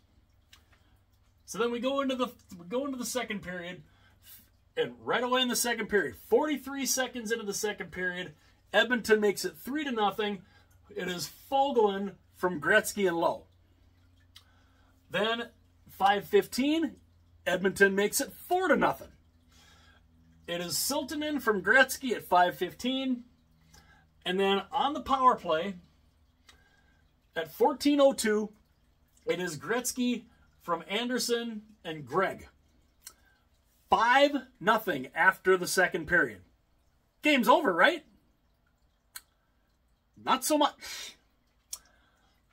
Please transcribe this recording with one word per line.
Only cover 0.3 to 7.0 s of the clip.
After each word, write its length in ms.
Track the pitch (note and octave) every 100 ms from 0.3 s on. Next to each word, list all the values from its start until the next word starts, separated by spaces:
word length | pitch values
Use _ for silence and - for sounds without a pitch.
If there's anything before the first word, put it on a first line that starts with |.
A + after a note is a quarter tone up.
| _ _ - _ _ _ _ _ _ _ _
So 140 | - F3+
then 140 | A#3+
we 80 | A#3+
go 200 | B3 C#4
into 140 | C4+
the, 140 | B3+ B3 - - F#3
we 80 | E3+
go 200 | A#3+ C#4+
into 100 | B3+
the 80 |
second 380 | A3+ B3 A#3 G3+
period, 400 | F3 F3+ E3+ F3+ - _ _ _ - - _ _ _ -
and 180 | - -
right 180 | A2+ G3
away 200 | B3 B3+
in 60 | B3
the 80 | A3+
second 320 | A#3+ A3+ G#3
period, 280 | G#3 D3+ -
forty-three 680 | - A#3 D4+ C#4+ - C#4 C4
seconds 440 | -